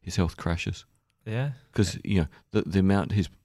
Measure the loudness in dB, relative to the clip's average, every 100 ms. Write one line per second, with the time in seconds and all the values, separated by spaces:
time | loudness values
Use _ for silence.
0 | -6 -2 -2 -2 -4 -4 -4 -8 -14 _
1 | _ _ -8 -4 -4 -6 _ 0 0 0
2 | -2 0 0 -4 _ -2 2 2 4 2
3 | 2 0 -2 -6